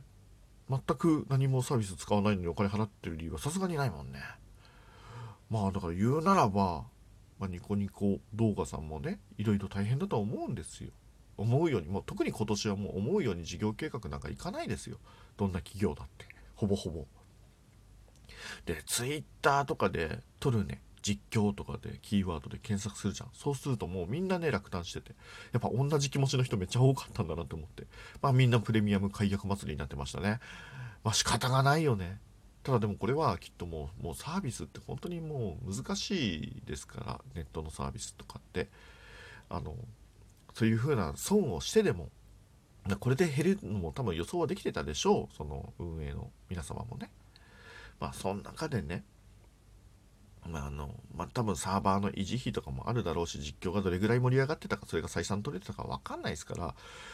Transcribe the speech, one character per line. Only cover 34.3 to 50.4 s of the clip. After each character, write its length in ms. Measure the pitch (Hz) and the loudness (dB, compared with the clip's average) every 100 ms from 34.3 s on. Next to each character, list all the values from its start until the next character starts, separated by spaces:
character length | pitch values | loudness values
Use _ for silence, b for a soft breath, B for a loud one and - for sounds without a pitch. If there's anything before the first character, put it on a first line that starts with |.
ー 100 | 180 | -4
ビ 100 | 170 | -4
ス 140 | 101 | -6
っ 20 | 71 | -8
て 140 | - | -10
本 160 | - 131 | -10 -8
当 120 | 175 | -6
に 100 | 175 | -6
も 380 | 160 143 107 78 92 | -6 -4 -4 -4 -6
う 80 | |
難 200 | 101 135 | -6 -4
し 420 | 196 - 196 113 78 | -4 -2 0 0 0
い 260 | 67 - | -6 -8
で 120 | - 71 | -10 -10
す 100 | - | -10
か 140 | - | -10
ら、 200 | - 64 - | -8 -8 -8
ネ 80 | 85 | -10
ッ 20 | 73 | -8
ト 100 | 82 | -8
の 80 | 78 | -8
サ 140 | - | -6
ー 80 | 69 | -6
ビ 60 | 67 | -6
ス 160 | - | -12
と 100 | - | -12
か 140 | - - | -16 -16
っ 40 | |
て。 280 | - - - B B B B B B B B | -8 -4 -4 B B B B B B B B
あ 100 | 87 | -6
の、 160 | 80 80 - - - - - - - | -6 -8 -12 -16 -20 -20 -20 -20 -18
そ 100 | - | 2
う 40 | 110 | 4
い 40 | |
う 60 | 113 | 4
風 180 | 127 127 | 2 2
な 160 | 80 71 | 0 -2
損 360 | - 208 156 | 2 4 4
を 80 | 82 | 0
し 120 | - | 2
て 100 | 220 | 4
で 100 | 196 | 4
も、 180 | 90 78 - - - - - - - 98 98 | 2 -4 -12 -20 -20 -20 -20 -20 -10 -2 0
こ 100 | 123 | 2
れ 60 | 131 | 4
で 140 | 175 | 4
減 260 | 135 165 202 | 4 4 2
る 20 | |
の 160 | 85 104 | 0 -2
も 140 | 82 | -2
多 100 | - | -2
分 140 | 117 82 | 0 0
予 80 | |
想 140 | - 175 | 0 0
は 80 | 151 | 0
で 100 | 196 | 0
き 60 | |
て 100 | - | -2
た 120 | 80 | -2
で 100 | 73 | -2
し 120 | 73 95 | 0 4
ょ 220 | - - | 4 2
う。 60 | - | -8
そ 80 | |
の 300 | 76 69 - - | -8 -6 -8 -8
運 240 | 85 80 | -6 -4
営 120 | 71 | -6
の 160 | 71 - - - | -6 -8 -14 -8
皆 140 | 87 | -6
様 240 | - - - | -6 -8 -8
も 100 | - | -8
ね。 140 | 214 - - B B B B B B B | -10 -14 -20 B B B B B B B
ま 80 | - | -8
あ、 40 | |
そ 200 | - 95 | -4 -4
の 60 | 98 | -4
中 280 | - - 156 | -6 -6 -2
で 120 | 123 | -2
ね、 240 | 76 87 - - - - - - - - - - - - - - | -2 -6 -8 -20 -20 -20 -20 -20 -20 -20 -20 -20 -20 -20 -20 -16